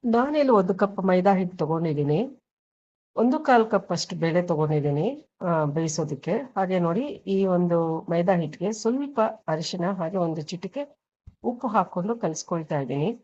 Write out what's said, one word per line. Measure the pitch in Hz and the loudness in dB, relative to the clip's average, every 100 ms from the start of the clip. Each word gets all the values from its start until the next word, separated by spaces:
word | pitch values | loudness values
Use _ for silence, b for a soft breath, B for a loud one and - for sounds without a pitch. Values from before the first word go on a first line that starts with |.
ನಾನಿಲ್ಲಿ | 240 233 269 302 277 | 2 2 2 2 4
ಒಂದು | 220 185 190 | 4 4 0
ಕಪ್ | 202 202 190 | 0 0 2
ಮೈದಾ | 180 190 | 4 4
ಹಿಟ್ಟು | 185 180 - | 2 0 -4
ತಗೊಂಡಿದ್ದೀನಿ. | 151 160 165 147 143 151 262 - _ _ _ _ _ _ _ - | -2 0 0 0 0 0 -2 -8 _ _ _ _ _ _ _ 0
ಒಂದು | 240 311 | 2 2
ಕಾಲ್ | 311 247 220 | 4 4 4
ಕಪ್ | 202 190 | 0 0
ಅಷ್ಟು | 170 - 175 | -4 -4 -2
ಬೇಳೆ | 165 170 175 | 0 0 0
ತಗೊಂಡಿದ್ದೀನಿ, | 156 151 151 143 143 190 294 - _ | 0 2 2 2 0 -2 -4 -14 _
ಆ, | 180 165 147 | -2 0 0
ಬೇಯಿಸೋದಕ್ಕೆ. | 147 165 156 151 143 - 214 269 | -2 -2 -4 -4 -6 -4 -4 -4
ಹಾಗೆ | - 185 185 | -4 0 0
ನೋಡಿ, | 170 175 285 - - | 0 0 -4 -8 -2
ಈ | 190 190 | 0 2
ಒಂದು | 180 175 170 165 160 - | 2 2 2 0 -2 -2
ಮೈದಾ | 170 175 180 | 0 2 2
ಹಿಟ್ಟಿಗೆ | 156 - 180 | 0 -4 -6
ಸ್ವಲ್ಪ | 220 226 262 285 285 220 - - | -2 -2 -2 -4 0 -2 -2 -6
ಅರಿಶಿನ | 160 170 180 175 | -4 -4 -4 -4
ಹಾಗೆ | 190 165 190 | -2 -4 -2
ಒಂದು | 170 160 | -2 -4
ಚಿಟಿಕೆ | 147 175 196 277 285 _ _ _ - _ | -8 -10 -10 -8 -10 _ _ _ -20 _
ಉಪ್ಪು | 226 247 262 | -6 -4 0
ಹಾಕೊಂಡು | 208 180 - 185 233 | 0 0 -4 -4 -2
ಕಲಿಸ್ಕೊಳ್ತಾ | 185 156 - 170 160 151 | -4 -4 -6 -6 -2 -4
ಇದ್ದೀನಿ. | 135 139 156 240 | -2 -2 -2 -4